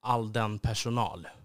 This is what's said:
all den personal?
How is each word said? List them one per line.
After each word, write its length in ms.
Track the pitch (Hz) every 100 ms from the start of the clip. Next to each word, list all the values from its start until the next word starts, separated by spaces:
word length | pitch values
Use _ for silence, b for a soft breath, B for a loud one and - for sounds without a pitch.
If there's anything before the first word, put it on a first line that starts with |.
all 320 | 127 120 110
den 260 | 113 110 104
personal? 680 | - 107 120 120 110 - 80 -